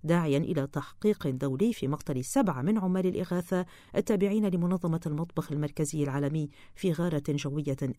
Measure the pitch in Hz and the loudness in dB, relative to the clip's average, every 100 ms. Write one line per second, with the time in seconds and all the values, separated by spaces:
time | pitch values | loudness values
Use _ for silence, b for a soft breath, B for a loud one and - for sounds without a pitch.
0 | 156 170 160 139 165 156 139 151 - - | 2 2 4 4 4 2 0 -4 -8 0
1 | 208 208 147 131 139 131 220 - 131 147 | 0 2 0 0 -2 2 2 2 -2 -2
2 | - 131 127 269 214 131 143 220 185 185 | -2 -4 0 2 2 2 0 2 2 2
3 | 185 180 180 175 170 185 180 B B - | 0 -2 -2 -2 0 -2 -2 B B -4
4 | - 208 196 214 208 180 175 185 175 165 | 0 2 2 2 0 2 0 0 0 -2
5 | 165 147 170 - 151 151 147 - 151 156 | -2 -4 -4 -4 -4 -2 -4 -2 -4 0
6 | 143 135 143 156 147 B B - 190 160 | -2 0 0 0 -4 B B -4 -2 0
7 | 175 151 143 143 143 147 147 135 131 | 0 0 -2 -2 -2 -4 -4 -2 -2